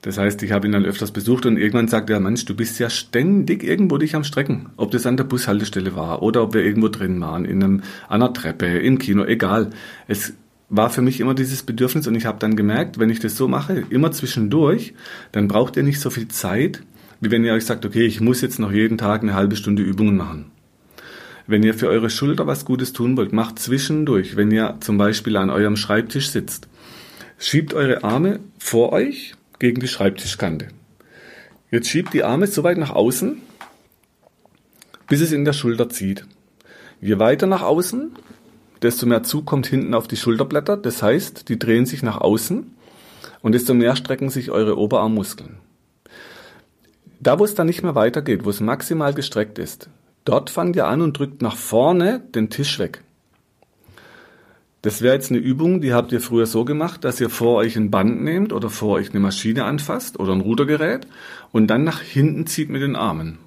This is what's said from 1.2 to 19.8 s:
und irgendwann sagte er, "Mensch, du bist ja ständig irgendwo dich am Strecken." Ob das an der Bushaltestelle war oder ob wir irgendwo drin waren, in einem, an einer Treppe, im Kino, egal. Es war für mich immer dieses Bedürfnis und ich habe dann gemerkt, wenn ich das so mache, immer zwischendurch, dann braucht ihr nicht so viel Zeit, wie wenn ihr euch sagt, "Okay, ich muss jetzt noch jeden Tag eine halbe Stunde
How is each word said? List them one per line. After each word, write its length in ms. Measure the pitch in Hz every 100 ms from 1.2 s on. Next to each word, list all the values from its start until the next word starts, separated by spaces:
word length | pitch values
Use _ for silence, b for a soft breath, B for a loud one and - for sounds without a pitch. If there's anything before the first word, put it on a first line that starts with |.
| 104 123 123
und 100 | 110
irgendwann 300 | 107 117 113
sagte 260 | 117 107
er, 60 | 107
"Mensch, 260 | 95 117 -
du 80 |
bist 240 | 101 117 -
ja 140 | 120
ständig 720 | - - 117 160 202 - 196
irgendwo 340 | - 175 190 139
dich 180 | 151 156
am 80 |
Strecken." 460 | 147 - 139 113 - -
Ob 140 | 113
das 160 | 123 123
an 100 | 127
der 60 |
Bushaltestelle 720 | 127 123 120 104 104 98 92 90
war 260 | 82 82
oder 220 | 107 117
ob 100 | 113
wir 100 | 110
irgendwo 260 | 95 104 107
drin 300 | 104 95 90
waren, 220 | 82 82
in 200 | 85 95
einem, 180 | 98 98 B B B
an 140 | 104
einer 100 | 123
Treppe, 360 | 123 80 80 90
im 320 | 87 104 131
Kino, 260 | 113 101 -
egal. 460 | 113 95 107 107 B B B -
Es 260 | 104 - - _ _ _
war 220 | 101 113
für 100 | 123
mich 180 | 127 127
immer 140 | 120
dieses 300 | 135 131 135
Bedürfnis 420 | - 113 123 156 139
und 80 |
ich 140 | 113 117
habe 100 | 104
dann 180 | 107 110
gemerkt, 440 | 104 113 170 -
wenn 100 | 113
ich 100 | 113
das 160 | 113 -
so 120 | 131
mache, 360 | 127 143 185 -
immer 220 | 127 147
zwischendurch, 800 | - 127 - 107 143 147 220 - B B B B
dann 160 | 104 101
braucht 280 | 104 123 -
ihr 60 |
nicht 180 | 139 143
so 120 | 143
viel 160 | 120 113
Zeit, 560 | - 95 101 165 - - B B B
wie 120 | 110
wenn 120 | 117
ihr 100 | 117
euch 120 | 113 110
sagt, 180 | 110
"Okay, 220 | 104 107 117
ich 160 | 104
muss 200 | 113 123
jetzt 180 | - -
noch 120 | 104
jeden 280 | 101 110 110
Tag 240 | 107 107
eine 100 | 107
halbe 220 | 98 101 107
Stunde 260 | 104 101